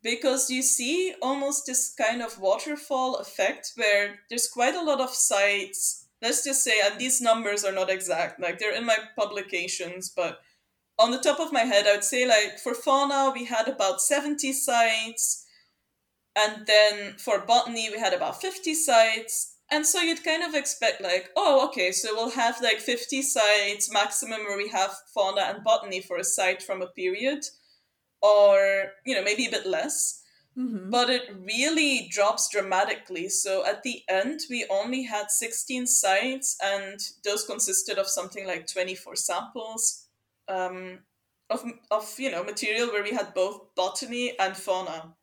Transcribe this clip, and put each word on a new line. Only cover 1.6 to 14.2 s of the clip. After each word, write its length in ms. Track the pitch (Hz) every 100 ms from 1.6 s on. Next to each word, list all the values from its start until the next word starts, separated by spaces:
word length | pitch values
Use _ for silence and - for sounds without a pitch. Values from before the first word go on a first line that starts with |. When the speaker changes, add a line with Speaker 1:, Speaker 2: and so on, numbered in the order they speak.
| -
Speaker 1:
this 280 | 254 - -
kind 260 | 226 240
of 180 | 226 202
waterfall 760 | 190 202 311 294 - 269 254 262
effect 560 | - - 202 - - -
where 440 | 214 202 202 202 _
there's 180 | 240 -
quite 280 | 247 247 339
a 80 |
lot 180 | 330 269
of 140 | 254 254
sites, 920 | - 202 202 202 196 190 - - _ _
let's 220 | 226 285
just 200 | 285 262
say, 160 | 247 214
and 180 | 202 220
these 220 | 254 247
numbers 420 | 240 226 220 208 202
are 60 |
not 180 | 190 185
exact, 500 | 185 185 165 170 -
like, 200 | 180 175
they're 120 | 214 214
in 60 | 233
my 140 | 220 214 -
publications, 920 | 202 202 190 180 175 - 170 180 185
but 320 | - 170 131 _ _ _ _ _ -
on 120 | 233
the 80 | 262
top 200 | 294 285
of 140 | 311
my 80 | 285 233
head, 220 | 202 208
I 60 |
would 100 | 202 202
say, 200 | 254 254
like, 320 | 220 208 -
for 160 | 254 254
fauna, 560 | - 269 277 277 269
we 120 | 254 240
had 220 | 233 226
about 340 | 262 196 185
seventy 520 | - 277